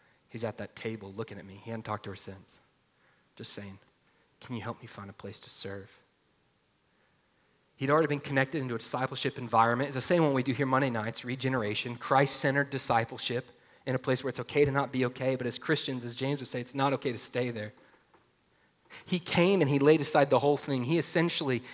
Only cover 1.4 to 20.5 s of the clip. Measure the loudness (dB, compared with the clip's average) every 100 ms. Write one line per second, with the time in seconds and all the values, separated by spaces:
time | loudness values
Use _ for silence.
1.4 | -16 -16 -10 -10 -6 -6 -6 -10 -12 -14
2.4 | -16 -20 _ _ _ _ _ _ _ -10
3.4 | -6 -6 -8 -16 _ _ _ _ _ _
4.4 | -12 -8 -8 -10 -12 -16 -16 -14 -14 -14
5.4 | -14 -12 -10 -12 -14 -20 _ _ _ _
6.4 | _ _ _ _ _ _ _ _ _ _
7.4 | _ _ _ -4 2 4 4 0 0 0
8.4 | 2 0 -4 -4 -4 -2 -2 -2 -4 -4
9.4 | 0 4 6 4 0 0 2 4 4 4
10.4 | 0 0 2 2 2 0 -4 -6 -8 -4
11.4 | -2 0 -2 -2 -4 -6 2 4 4 2
12.4 | 2 2 0 -2 2 2 2 -4 -4 -4
13.4 | -6 -16 _ -14 -4 -2 2 0 0 -4
14.4 | 0 4 4 4 0 0 -2 0 -2 0
15.4 | -2 -4 0 0 0 -6 -6 -4 -2 -2
16.4 | -4 -6 -4 0 0 2 -2 -4 -4 -2
17.4 | -2 -4 -8 -12 -20 _ _ _ _ _
18.4 | _ _ _ _ -20 -16 -4 -4 0 4
19.4 | 4 6 4 4 6 6 6 4 6 4
20.4 | 4